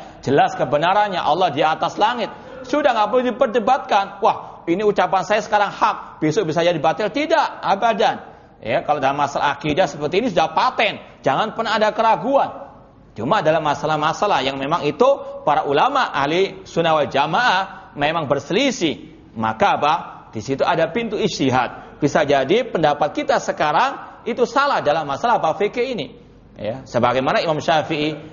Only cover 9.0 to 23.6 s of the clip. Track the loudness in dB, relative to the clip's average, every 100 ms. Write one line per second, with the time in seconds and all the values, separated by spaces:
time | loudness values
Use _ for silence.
9 | 0 0 -2 0 -2 -2 -2 0 0 -2
10 | -4 -2 0 0 0 0 0 0 -2 -2
11 | -12 -4 0 0 0 -2 -2 0 2 2
12 | 2 2 2 2 0 -4 -16 -20 -20 -20
13 | -18 -8 0 2 2 2 0 -2 -2 0
14 | 0 0 0 2 0 -2 -2 -2 0 2
15 | 2 2 -2 -6 0 0 2 2 2 2
16 | 0 0 0 2 0 -4 -8 -2 2 2
17 | 2 0 0 2 2 0 -2 -10 -16 -2
18 | 0 0 0 -2 0 0 0 0 -2 -2
19 | -10 -20 -14 -4 -4 2 2 2 0 0
20 | -4 -16 -14 -10 -4 -2 0 2 0 -2
21 | -4 -2 -2 0 0 2 0 -6 -18 -4
22 | 0 2 2 2 2 0 0 0 0 2
23 | -2 -2 -2 0 -2 -2